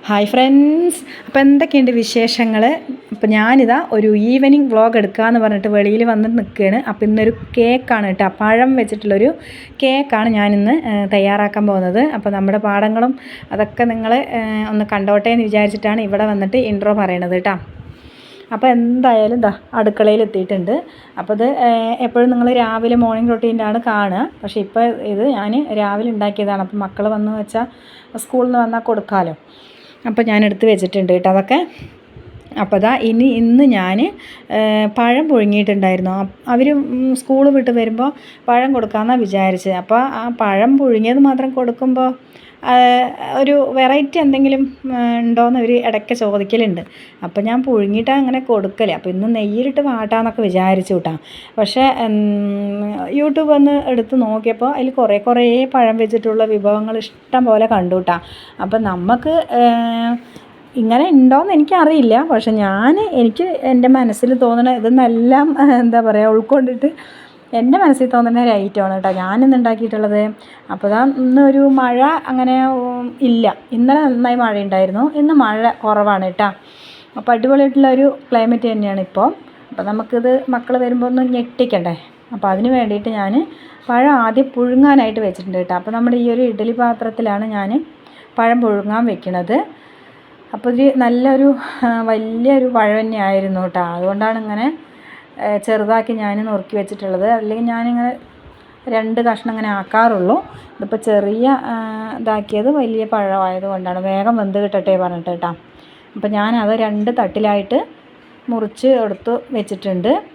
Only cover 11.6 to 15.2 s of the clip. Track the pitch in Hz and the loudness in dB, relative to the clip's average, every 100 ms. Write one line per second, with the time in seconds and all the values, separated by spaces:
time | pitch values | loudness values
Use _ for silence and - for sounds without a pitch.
11.6 | 208 196 185 196 302 220 202 196 196 208 | 0 0 0 0 0 -2 -4 -2 0 0
12.6 | 214 202 214 220 247 269 - - - 208 | 0 0 0 0 -2 -2 -12 -20 -12 -4
13.6 | 208 - 240 226 220 240 - 233 220 214 | -4 -2 -2 -2 0 0 0 -6 -4 -4
14.6 | 214 214 208 208 196 208 | -2 -2 -2 -2 2 2